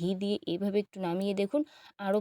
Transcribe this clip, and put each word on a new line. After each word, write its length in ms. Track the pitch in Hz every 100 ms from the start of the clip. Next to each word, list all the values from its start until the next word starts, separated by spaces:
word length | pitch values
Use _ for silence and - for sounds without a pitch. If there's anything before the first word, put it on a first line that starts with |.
ঘি 80 | 170 190
দিয়ে 140 | 202 208 -
এইভাবে 260 | 170 202 202
একটু 140 | 202 190 180
নামিয়ে 260 | 180 196 196
দেখুন, 200 | 202 294 302 - - -
আরও 200 | 196 208